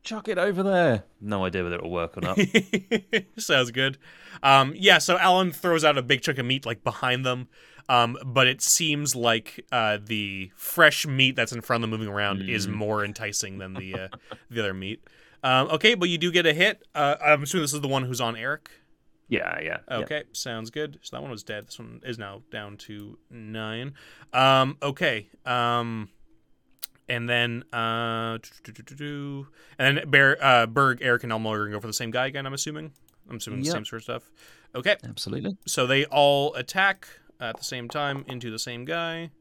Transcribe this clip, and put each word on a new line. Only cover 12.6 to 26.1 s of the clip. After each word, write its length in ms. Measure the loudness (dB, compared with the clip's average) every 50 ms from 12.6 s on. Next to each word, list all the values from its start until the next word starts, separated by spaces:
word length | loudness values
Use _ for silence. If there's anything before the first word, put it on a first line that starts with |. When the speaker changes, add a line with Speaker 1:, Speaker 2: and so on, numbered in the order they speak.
| -2
Speaker 1:
Mm. 60 | -4 -4
Speaker 2:
more 300 | -4 -2 -2 -2 -2 -4
enticing 540 | -6 -6 -8 -10 -6 -6 -6 -8 -8 -10
than 160 | -12 -12 -10 -10
the, 200 | -10 -10 -10 -10
uh, 140 | -10 -10 -12 -14 -20 _ -18
Speaker 1:
<laughs> 200 | -18 -18 _ _
Speaker 2:
the 120 | -6 -4
other 120 | -4 -4 -6
meat. 300 | -6 -8 -10 -10 -12 _ _ _ _ _ _ _ _ -2
Um, 240 | 2 2 2 2 2
okay, 220 | 0 2 4 2 4
but 140 | 4 0 -2
you 80 | -2
do 140 | -2 -2 0
get 140 | 2 2 2
a 80 | 4 4
hit. 300 | 4 2 2 2 _ -14 _ _
Uh, 200 | 0 0 0 0 2 4
I'm 200 | 4 4 4 2
assuming 200 | -2 -2 -2 -2
this 100 | -2 -4
is 80 | -4
the 60 | -2
one 160 | -2 0 -2 -2
who's 160 | -2 -4 -4
on 140 | -4 -4 -4
Eric. 320 | -6 -6 -8 -8 -8 _ -20 -20 _ _ _ _ _ _ _ _ _ _ _
Speaker 1:
Yeah, 300 | -2 -2 -2 -2 -4 -6
yeah, 200 | -6 -6 -8 -8 -8 -8
yeah. 80 | -6
Speaker 2:
Okay, 260 | -6 -6 -6 -8 -10 -10 _
sounds 380 | -12 -10 -10 -8 -8 -10 -10 -10
good. 300 | _ -8 -8 -8 -10 -18
So 160 | _ -14 -14
that 40 | -12
one 80 | -12 -10
was 120 | -12 -14 -12
dead. 240 | -12 -12 -12 -12
This 100 | -16 -18
one 220 | -18 -18 -18 -18 -14 -12
is 120 | -12 -10
now 260 | -10 -10 -12 -14 -16 -18 _
down 280 | -12 -12 -12 -12 -16
to 400 | -18 -16 -16 -16 -16 -16 -16 -20 _ _ _
nine. 640 | -20 -18 -14 -10 -8 -8 -8 -8 -8 -8 -10 -10 -14 -16 -20 -20 -20 -20 -18 _
Um, 460 | 2 4 6 6 6 6 4 2 0 _
okay. 460 | -6 -6 -4 0 -2 -2 -2 -2 -8 _ -20 _ _
Um, 640 | -2 0 0 2 2 0 0 -2 -4 -6 -8 -10 -12